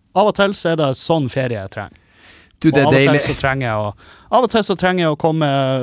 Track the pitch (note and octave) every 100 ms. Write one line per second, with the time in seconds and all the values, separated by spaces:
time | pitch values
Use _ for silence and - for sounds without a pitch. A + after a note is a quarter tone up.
0 | _ F#3 G#3 - G3+ G3 E3+ D#3+ C#3+ B2+
1 | - D#3+ B2+ C3+ B2+ G#2+ F#2+ A2 F#2+ -
2 | _ _ - - _ - D#3+ C#3+ C#3 C3+
3 | C#3+ C#3+ C#3+ C3 C#3 C3+ B2 G#2+ G#2 -
4 | - - - A3 B3 A3 G#3 F3+ F#3 F3+
5 | D#3+ D3+ E3 D#3+ D3 C#3 C3 C3